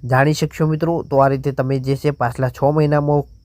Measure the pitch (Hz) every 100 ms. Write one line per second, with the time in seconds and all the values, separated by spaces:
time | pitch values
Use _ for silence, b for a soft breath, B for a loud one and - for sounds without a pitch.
0 | 123 131 143 151 156 - 156 156 160 170
1 | - 139 135 135 135 135 131 135 131 135
2 | 151 139 120 117 131 - 139 151 151 147
3 | 147 147 - -